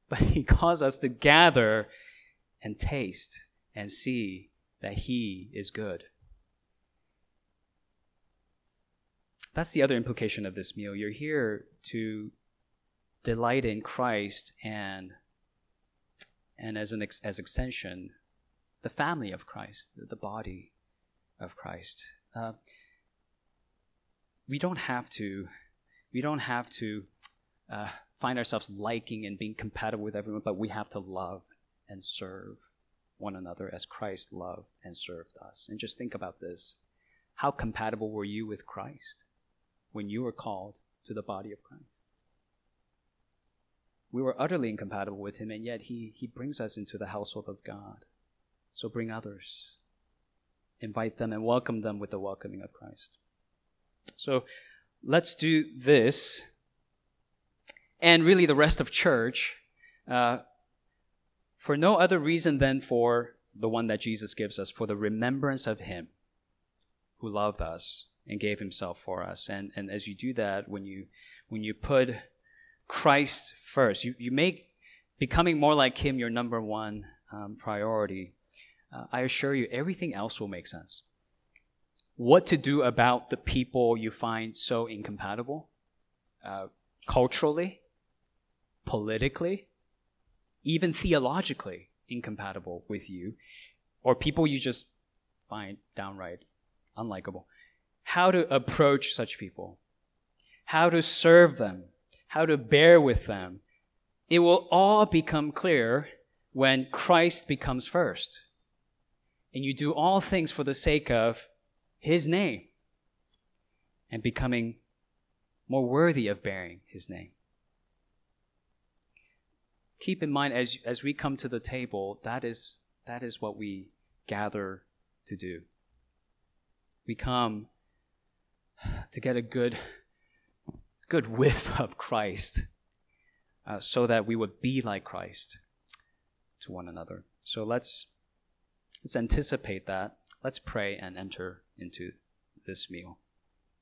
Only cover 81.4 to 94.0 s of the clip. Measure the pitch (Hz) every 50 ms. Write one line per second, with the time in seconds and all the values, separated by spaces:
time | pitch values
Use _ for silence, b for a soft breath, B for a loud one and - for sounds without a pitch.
81.4 | _ _ _ _ _ _ _ _ _ _ _ _ _ _ _ - 120 123 160 185
82.4 | 180 - 175 143 120 135 143 147 127 123 117 - 117 123 123 123 - - 131 -
83.4 | - - - 131 123 - - 127 120 117 117 113 110 110 - - 120 113 113 113
84.4 | 113 110 110 - - - 123 117 117 113 110 104 107 - 104 98 101 98 104 113
85.4 | 120 131 143 156 156 _ _ _ _ _ _ _ _ _ _ _ _ _ _ _
86.4 | - 101 98 98 95 - _ _ _ _ _ _ - - - 127 123 127 - -
87.4 | 165 151 147 165 175 190 - - _ _ _ _ _ _ _ _ _ _ _ _
88.4 | _ _ _ _ _ _ _ _ _ - - 110 104 107 110 110 123 139 - -
89.4 | 165 175 196 - - _ _ _ _ _ _ _ _ _ _ _ _ _ _ _
90.4 | _ _ _ _ - 139 165 160 185 170 156 - - 170 160 143 127 123 147 185
91.4 | 190 - 135 - - 98 90 90 95 _ _ _ _ - 123 120 - 113 107 101
92.4 | 101 98 95 98 87 90 87 85 - - 104 101 - - 92 87 90 104 - B
93.4 | B B B B B B B B _ _ _ _